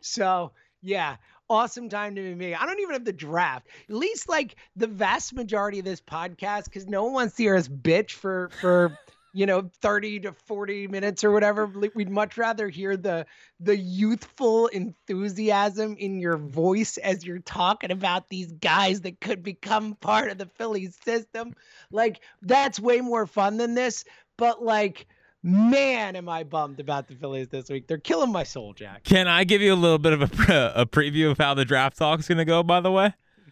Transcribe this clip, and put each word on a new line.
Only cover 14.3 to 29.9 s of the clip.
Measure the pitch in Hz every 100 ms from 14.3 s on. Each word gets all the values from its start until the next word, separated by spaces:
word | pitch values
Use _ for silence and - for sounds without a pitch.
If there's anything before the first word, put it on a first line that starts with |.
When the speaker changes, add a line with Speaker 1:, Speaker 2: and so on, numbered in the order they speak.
| - 247 226 226 196 202 - -
Speaker 1:
enthusiasm | 185 208 190 214 202 208 196 214 208
in | 196 190
your | 175 160
voice | 147 131 170 202 220 -
as | 202 190
you're | 170 180
talking | - 196 180 214 185
about | 185 190 185 -
these | 185 175
guys | 160 175 165 190 190
that | 180 175
could | 190 202
become | 180 180 - 220 214 208
part | - 214 220
of | 190
the | 185
Phillies | - 226 208 185 -
system. | - 226 214 226 233 - _ - -
Like, | 208 226 185 - _
that's | 185 262 277 -
way | 226 240
more | 247 233 208
fun | - 196 220
than | 233
this. | 233 254 - - - _ -
But, | 233 226
like, | 233 214 208 160 - _ _ _
man, | 175 190 226 277 269 247 208 185
am | 175
I | 165
bummed | 156 160 147 139
about | 143 143 135
the |
Phillies | 131 143 135 131
this | 135 127
week. | 135 127
They're | 160
killing | - 330 269
my | 190
soul, | 139 139 104
Jack. | 101 104 101
Speaker 2:
Can | - 185 180
I | 170
give | 185 202
you | 202
a | 190
little | 170